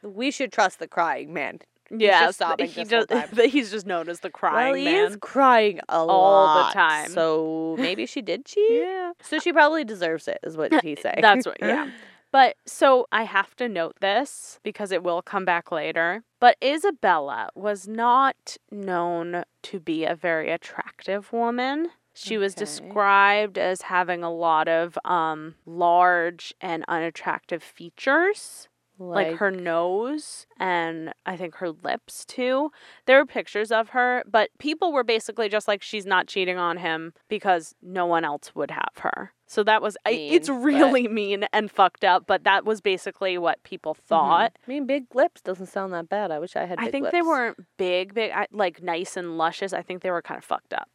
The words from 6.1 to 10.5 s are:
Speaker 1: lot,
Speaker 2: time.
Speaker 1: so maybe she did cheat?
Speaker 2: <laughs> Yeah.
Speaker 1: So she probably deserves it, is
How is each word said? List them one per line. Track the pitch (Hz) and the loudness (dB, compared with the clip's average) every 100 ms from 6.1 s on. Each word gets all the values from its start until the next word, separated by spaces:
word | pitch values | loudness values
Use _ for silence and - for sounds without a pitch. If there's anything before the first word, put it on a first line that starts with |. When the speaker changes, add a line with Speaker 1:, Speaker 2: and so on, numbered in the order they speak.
| 190 190 196 196 151 | 6 8 8 8 6
Speaker 1:
lot, | 131 | 4
Speaker 2:
time. | 196 170 151 151 | 4 4 4 -2
Speaker 1:
so | 180 160 160 160 160 160 160 | 0 2 2 0 -4 -4 -2
maybe | 262 196 254 | -2 -2 -6
she | - | -8
did | 214 220 277 | -6 -8 -4
cheat? | - 427 | 0 2
Speaker 2:
<laughs> | 453 | 2
Yeah. | 349 381 359 349 | -2 -6 -8 -10
Speaker 1:
So | - 302 | -6 -4
she | 320 | 0
probably | 311 294 320 | 4 4 4
deserves | 254 208 170 160 - | -6 -4 -4 -4 -6
it, | - | -8
is | - | -8